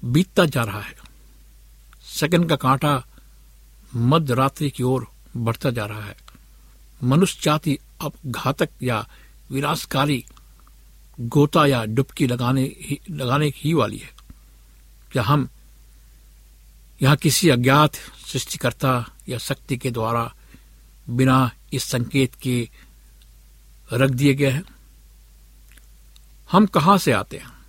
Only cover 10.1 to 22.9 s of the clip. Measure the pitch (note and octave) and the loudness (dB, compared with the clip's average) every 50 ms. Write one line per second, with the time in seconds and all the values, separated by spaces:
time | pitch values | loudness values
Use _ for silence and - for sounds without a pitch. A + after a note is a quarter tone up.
10.1 | D3 B2 - - - - - - - - - - - - - - - - - - | -2 -4 -6 -10 -20 -20 -20 -20 -20 -20 -20 -20 -20 -20 -20 -20 -20 -20 -20 -20
11.1 | - - B2 A#2 - D3+ C#3+ D3 - F3 D3+ C#3 C3+ B2 A2 A2 A2 B2 C3+ - | -14 -10 -10 0 2 4 4 4 4 2 4 4 2 0 -2 -2 -2 -2 -2 -2
12.1 | - - D#3+ B2+ B2 A#2+ B2 A#2+ C3 C3+ C3 C3+ - - - - C#3+ - - - | -2 -2 -2 -2 0 0 0 0 2 0 0 -2 -4 -12 -8 -8 -8 -8 -8 -12
13.1 | E3+ D3 C#3 B2 B2 C#3+ D3+ D3 C3 - - C#3+ E3 D#3 A#2 G2+ G2+ - - - | -10 -6 -4 -2 0 0 0 -2 -2 -4 -4 0 0 2 0 0 -2 -10 -14 -18
14.1 | - - - - - - - - - - - _ - - - - - - - - | -20 -20 -20 -20 -20 -20 -20 -20 -20 -20 -20 _ -20 -20 -20 -20 -20 -20 -20 -6
15.1 | - C3+ A#2 F#2+ C#3+ D3 C3 B2 - - - - - - - - - - - - | -4 -4 0 2 2 0 0 -2 -8 -20 -20 -20 -20 -20 -20 -20 -20 -20 -20 -20
16.1 | - - - - - - - - - - - - - - - - - - - C3 | -20 -20 -20 -20 -20 -20 -20 -20 -20 -20 -20 -20 -20 -20 -20 -20 -8 0 2 4
17.1 | D3 D3 - D#3+ C3 - - E3+ C#3 A#2+ B2 B2+ C3+ D3 D3+ D3 - - - - | 4 4 2 0 0 4 4 4 4 4 4 4 6 6 4 4 2 -4 -18 -18
18.1 | - - - - - C3+ - - - - - B2 A#2+ - - C3+ C3 B2 A#2 - | -20 -20 -18 -8 -8 -8 -6 -6 -10 -4 -4 -4 -4 -2 -2 0 0 -2 -4 -8
19.1 | - - - - B2 A2+ - - C#3 - - - C#3 B2 - C3 A#2+ A#2 A2 A2+ | -14 -20 -12 -10 -10 -10 -6 -8 -8 -8 -6 -8 -8 -4 -4 -6 -4 -4 -4 -2
20.1 | A#2 A#2 A#2 A#2 - - - - - - _ - - - - - _ - - - | -2 -4 -4 -6 -10 -18 -20 -20 -20 -20 _ -20 -20 -20 -20 -20 _ -20 -14 -8
21.1 | A#2+ B2 C3 C3 C3 C3 C3 A#2+ - _ - - - C3 - - - B2 A#2+ - | -2 0 2 4 4 4 4 2 -2 _ -16 -8 -8 -6 -6 -4 -4 -4 -4 -2
22.1 | - C#3 C3+ B2+ - - - C3 B2 B2 A#2 A2+ - - - - | 0 0 0 0 -2 -6 -4 -2 -2 -2 -4 -6 -10 -20 -20 -20